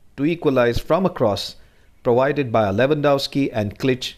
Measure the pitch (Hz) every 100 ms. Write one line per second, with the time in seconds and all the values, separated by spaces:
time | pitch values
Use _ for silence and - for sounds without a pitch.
0 | - - 147 170 147 131 120 117 - 165
1 | 185 - 113 95 - - - _ _ -
2 | 127 120 139 147 120 113 101 101 135 151
3 | 143 139 - 139 139 113 104 - 135 131
4 | -